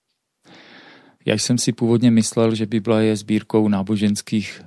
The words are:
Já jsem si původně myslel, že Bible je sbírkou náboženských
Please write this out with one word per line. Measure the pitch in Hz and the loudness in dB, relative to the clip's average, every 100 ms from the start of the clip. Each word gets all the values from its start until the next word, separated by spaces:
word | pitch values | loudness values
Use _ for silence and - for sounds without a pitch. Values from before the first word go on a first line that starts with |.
| _ _ _ _ _ - - - - - _ _ - | _ _ _ _ _ -20 -20 -20 -20 -20 _ _ -4
Já | |
jsem | 107 - 123 | -2 0 -2
si | - | -2
původně | 117 117 117 123 | -2 0 2 4
myslel, | 113 107 - 113 | 4 2 0 0
že | 110 107 | 0 -2
Bible | 113 101 110 | -4 0 0
je | 110 107 | 2 0
sbírkou | 104 107 - 110 107 | -2 -4 0 0 2
náboženských | 98 95 107 104 101 - 110 101 - | 0 0 0 0 -2 -2 -4 -4 -12